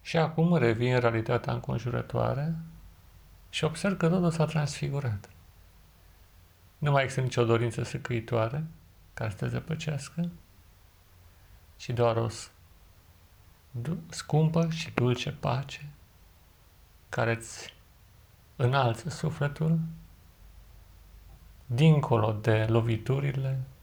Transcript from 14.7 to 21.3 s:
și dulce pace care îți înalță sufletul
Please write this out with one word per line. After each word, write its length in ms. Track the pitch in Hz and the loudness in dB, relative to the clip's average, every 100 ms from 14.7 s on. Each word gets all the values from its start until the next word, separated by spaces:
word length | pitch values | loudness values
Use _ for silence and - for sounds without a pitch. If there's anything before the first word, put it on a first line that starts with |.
și 200 | - - | -2 -6
dulce 420 | - 123 120 - | 0 0 0 -4
pace 560 | - - 127 135 - 147 - - - - - - _ - _ - - - | -6 -4 -2 -4 -12 -16 -18 -20 -20 -20 -20 -20 _ -20 _ -20 -20 -8
care 260 | - 117 | -2 0
îți 400 | 113 113 - - - _ _ - - - - - - | 0 -6 -16 -18 -20 _ _ -20 -20 -20 -20 -20 -2
înalță 520 | 123 139 127 113 160 | 0 2 2 0 -6
sufletul 720 | - 156 - 143 147 160 165 165 - - - - - - - - - - - - - - | -4 -6 -2 -4 -2 0 2 0 -8 -18 -20 -20 -20 -20 -20 -20 -20 -20 -20 -20 -20 -20